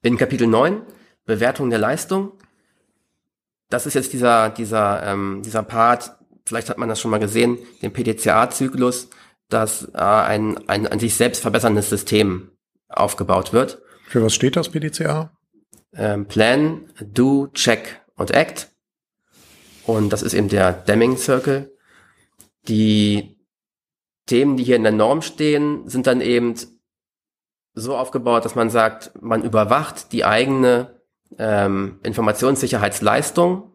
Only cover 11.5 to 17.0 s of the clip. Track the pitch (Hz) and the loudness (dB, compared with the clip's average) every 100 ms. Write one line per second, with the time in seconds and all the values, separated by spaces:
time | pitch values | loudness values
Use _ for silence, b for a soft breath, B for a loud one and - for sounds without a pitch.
11.5 | 107 117 104 101 101 - 107 101 90 - | 0 2 0 0 -4 0 2 2 -2 -10
12.5 | _ _ _ _ - 98 - 92 92 92 | _ _ _ _ -2 -2 -2 0 0 2
13.5 | 98 135 - b b - 123 110 - 131 | 0 0 -6 b b -4 0 2 2 0
14.5 | 175 - 160 151 - 160 151 160 _ _ | 0 -2 -6 -6 -4 -4 -4 -6 _ _
15.5 | _ _ _ _ 165 107 101 101 - 110 | _ _ _ _ -6 -4 -4 -4 0 2
16.5 | 135 156 160 - - | 2 0 -4 -14 -20